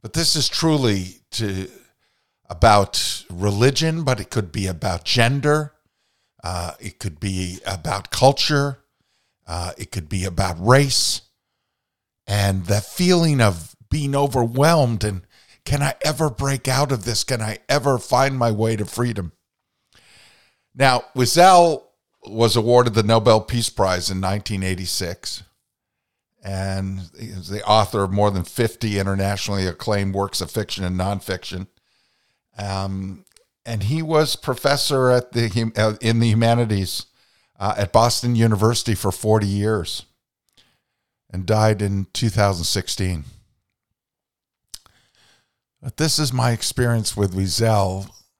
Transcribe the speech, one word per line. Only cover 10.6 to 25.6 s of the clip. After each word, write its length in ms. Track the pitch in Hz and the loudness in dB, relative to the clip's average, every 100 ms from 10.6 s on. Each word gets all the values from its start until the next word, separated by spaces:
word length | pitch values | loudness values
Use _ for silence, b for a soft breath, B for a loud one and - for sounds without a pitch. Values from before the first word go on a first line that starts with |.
| 98 131 139 - - - _ _ _ _ _ _ _ _ _ _ - | 4 4 4 0 -2 -4 _ _ _ _ _ _ _ _ _ _ -4
And 400 | 104 101 95 87 | 0 0 -2 -2
that 200 | 101 - | -2 -2
feeling 540 | - 180 180 165 143 | -2 2 4 4 4
of 360 | 110 85 80 _ _ | 2 2 -10 _ _
being 240 | 156 143 139 | -4 -2 0
overwhelmed 880 | 143 127 120 123 151 170 127 110 | 0 0 0 2 4 4 2 0
and, 180 | 107 98 - b b b | -4 -6 -12 b b b
"Can 200 | - 143 | -4 -2
I 100 | 143 - | -2 -2
ever 260 | 151 151 156 | -4 0 -2
break 380 | 120 139 139 - | -2 -4 -2 -2
out 240 | 127 143 | -2 0
of 140 | 131 98 | -2 -4
this? 180 | 110 | -6
Can 180 | - 123 | -4 -4
I 180 | 110 107 - | -4 -8 -2
ever 300 | 143 139 127 | 0 2 0
find 360 | - 127 135 131 | 0 2 2 0
my 140 | 120 | 0
way 260 | 104 113 110 | 0 0 -2
to 100 | 98 | -4
freedom?" 460 | - 123 104 85 _ _ _ _ _ _ b b b b b b b b | -4 -4 -4 -10 _ _ _ _ _ _ b b b b b b b b
Now, 300 | 123 135 123 - 127 | 2 2 2 -2 -2
Wiesel 680 | 123 165 185 180 170 151 _ _ _ _ | 2 8 8 8 6 2 _ _ _ _
was 320 | - 110 113 120 | -12 0 2 4
awarded 400 | 110 123 120 107 | 6 6 6 2
the 80 | |
Nobel 380 | 104 113 110 110 | 4 4 6 4
Peace 280 | - 117 110 | 2 -4 -4
Prize 400 | - 95 90 87 | -2 0 0 -2
in 100 | 95 | -4
nineteen 440 | 95 104 - 101 | -2 -4 -4 -6
eighty-six, 800 | 95 90 92 - 87 87 - - - _ | -4 -4 -6 -6 -6 -8 -12 -14 -16 _